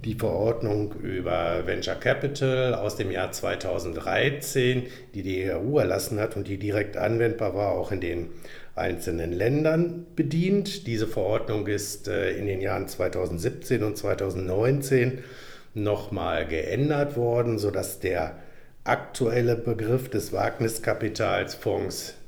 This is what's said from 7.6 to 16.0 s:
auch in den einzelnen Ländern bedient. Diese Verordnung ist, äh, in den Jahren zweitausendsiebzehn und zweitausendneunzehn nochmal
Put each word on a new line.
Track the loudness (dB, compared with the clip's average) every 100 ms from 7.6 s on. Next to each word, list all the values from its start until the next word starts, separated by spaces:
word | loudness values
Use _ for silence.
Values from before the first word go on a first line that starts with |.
| 2
auch | 0 0
in | -2
den | -2 -2 -4 -8 -12 -14 -10
einzelnen | -4 -2 -2 -2 -2 -2
Ländern | 0 2 4 4 4 2 0 -8 -2
bedient. | 0 2 4 4 2 -6 -4
Diese | 0 0
Verordnung | 0 2 2 0 -2 0
ist, | -2 -2 -6 -4
äh, | 0 0
in | 0 -2
den | -2
Jahren | 0 -2 -2
zweitausendsiebzehn | -2 0 0 -2 0 -2 -2 0 2
und | 2 0
zweitausendneunzehn | 0 0 0 -2 0 2 4 4 4 4 4 0 -10 -14 -16 -16 -10
nochmal | -2 0 0